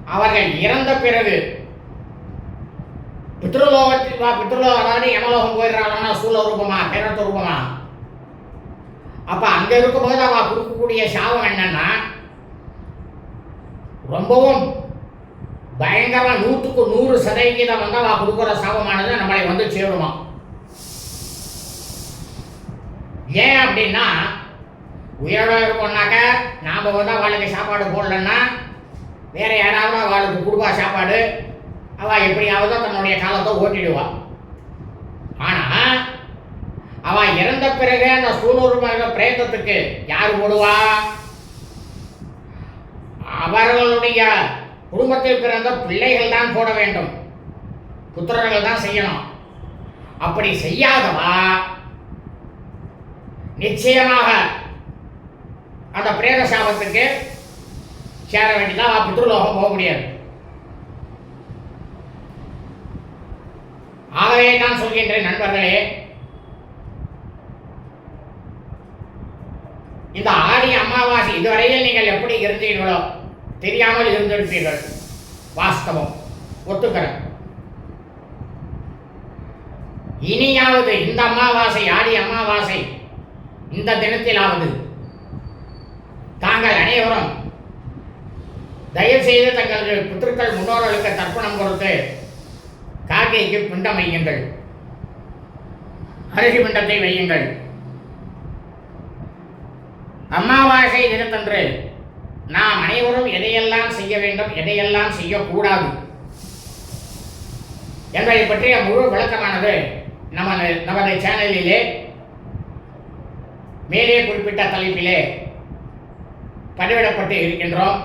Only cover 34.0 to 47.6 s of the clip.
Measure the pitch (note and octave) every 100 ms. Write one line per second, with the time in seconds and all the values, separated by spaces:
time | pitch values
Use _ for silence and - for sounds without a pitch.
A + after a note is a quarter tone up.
34 | - - - - - - - - - -
35 | - - - - E3+ F3+ - G3 B3+ B3+
36 | B3+ - - - - - - - - -
37 | D3+ G3+ G#3 - A3 C4+ C4+ C4+ B3+ B3
38 | B3+ B3+ B3 F#3 A3+ B3+ B3+ B3 A#3+ A3+
39 | A#3 G3+ A#3 B3 A#3+ G#3+ G#3 F#3 - -
40 | - D#3 G#3 G3+ G#3 G#3 G#3 G#3 G#3+ G#3+
41 | G#3+ G#3+ - - - - - - - -
42 | - - - - - - - - - -
43 | - - - C#3 E3 G#3+ A3+ A#3+ A#3+ A#3
44 | A#3+ A3+ A3 G3+ - - - - - F#3+
45 | B3+ C4 C4 B3 A#3 A3+ A#3+ B3 - G3+
46 | B3+ B3 A#3 A#3 A#3 A3+ A3+ G#3+ G3+ F#3
47 | - - - - - -